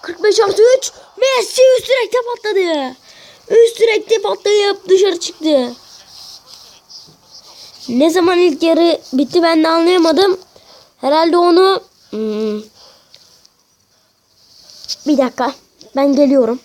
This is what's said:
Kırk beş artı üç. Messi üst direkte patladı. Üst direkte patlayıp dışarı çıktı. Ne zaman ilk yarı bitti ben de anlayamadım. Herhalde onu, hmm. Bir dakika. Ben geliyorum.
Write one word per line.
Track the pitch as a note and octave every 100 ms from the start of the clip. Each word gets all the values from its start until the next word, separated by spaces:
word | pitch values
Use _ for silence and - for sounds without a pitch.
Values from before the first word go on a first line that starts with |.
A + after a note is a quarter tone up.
Kırk | - E4+
beş | G#4 G4
artı | G#4 - A#4 C5
üç. | - - - -
Messi | C5 B4+ A4 - C5 B4+
üst | -
direkte | C5 G#4+ B4+ A#4+
patladı. | A#4+ G#4+ G4 F4+ D4+ C4 C4 _ - - - -
Üst | A4 A#4 -
direkte | A4+ A4 A4 A4
patlayıp | G4+ G4 G#4 G#4 G4+ G4 F#4
dışarı | F#4+ G4 E4+
çıktı. | - - D#4 C#4+ B3 B3 - - - - - - _ - - - _ - - _ _ - - - - - -
Ne | A#3+ D#4+
zaman | E4+ E4+ F4
ilk | F4+ C#4+
yarı | E4 D#4+ E4+ D#4 -
bitti | C4 B3+ F4
ben | E4 E4
de | D#4+
anlayamadım. | E4 E4 F#4 E4 D#4 G4 F#4+ - _ _ - _ _
Herhalde | C4 D#4 E4 F4
onu, | F4 E4+ F#4+ F#4+ - _ _
hmm. | G#3 A3 G#3+ A3 G#3+ G#3+ _ - _ _ - _ _ _ _ _ _ _ _ _ _ _ _ _ _ - - - - C#4
Bir | C#4
dakika. | B3+ - B3+ - _ _ - C4+
Ben | C#4 C4+
geliyorum. | C#4 C#4 A3+ B3+